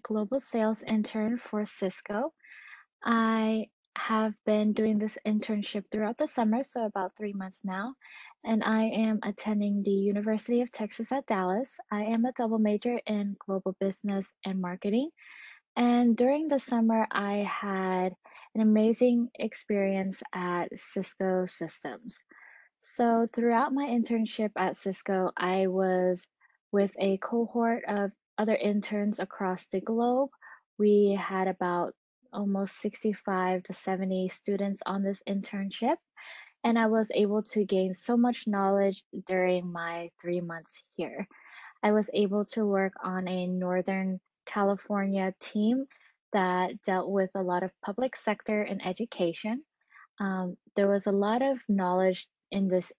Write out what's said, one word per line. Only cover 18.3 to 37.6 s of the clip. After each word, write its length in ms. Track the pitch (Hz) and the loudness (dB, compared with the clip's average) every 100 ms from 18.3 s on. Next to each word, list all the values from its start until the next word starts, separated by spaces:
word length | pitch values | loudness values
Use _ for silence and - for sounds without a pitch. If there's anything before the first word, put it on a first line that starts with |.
| - - | -20 -6
an 80 | 220 | 2
amazing 680 | 220 214 220 220 247 240 240 - | 6 6 6 4 4 4 0 -4
experience 840 | 220 - - 202 196 190 190 190 - 180 | -6 -6 -2 0 0 0 -2 -6 -10 -6
at 320 | 180 175 - - | -2 -2 -4 -8
Cisco 680 | - 196 180 - 190 185 185 | -8 -6 -6 -2 0 0 -2
Systems. 760 | - 160 - - - - - _ - - - _ _ | -6 -10 -10 -14 -12 -14 -18 _ -20 -20 -20 _ _
So 440 | - - 233 226 233 | -8 0 2 4 2
throughout 400 | - 233 233 277 | 2 2 4 2
my 140 | 269 285 | 0 0
internship 640 | 240 220 226 220 - 208 - | 0 0 0 -2 -2 -2 0
at 200 | 185 - | -2 -2
Cisco, 560 | 196 185 - 190 185 - | -6 -6 -2 0 0 0
I 300 | 180 190 190 | 0 2 2
was 580 | 185 185 185 180 180 - _ _ _ _ | 2 2 2 2 0 -6 _ _ _ _
with 200 | 202 196 - | 2 2 0
a 160 | 196 190 | 0 0
cohort 640 | - 233 226 233 233 233 - | 0 -2 0 0 0 0 -2
of 240 | 202 202 - _ - | -2 -2 -6 _ -2
other 160 | 220 | 0
interns 680 | 214 208 208 - 208 208 214 | 2 2 0 0 -2 -2 -2
across 460 | 190 - 190 185 - | -6 -4 -4 -4 -4
the 80 | 190 | -4
globe. 500 | 208 226 240 254 277 _ - - _ - | -2 0 2 2 -2 _ -20 -20 _ 2
We 400 | 208 208 202 196 | 6 6 6 2
had 280 | - 190 190 | -2 -2 0
about 460 | 185 180 175 151 - _ _ _ | 0 0 0 -2 -6 _ _ _
almost 480 | 208 202 196 196 - | -4 -2 0 -2 -4
sixty-five 840 | 208 - 214 196 - 190 185 185 | -8 -2 -2 -2 -2 0 0 0
to 100 | 180 | -4
seventy 540 | 180 190 185 190 185 185 | -8 -4 -2 0 0 -2
students 540 | - - 196 202 196 - | -4 -2 -2 -2 -4 -4
on 160 | 196 | -2
this 220 | 196 196 - | -2 -4 -4
internship, 640 | 202 - 202 196 - 240 339 _ - - - - _ 233 | -4 -4 -6 -6 -2 0 0 _ -20 -20 -20 -20 _ 2
and 120 | 226 | 4
I 100 | 220 | 4
was 220 | 220 214 - | 2 2 2
able 260 | 208 214 | 2 2
to 200 | 214 214 | 0 -2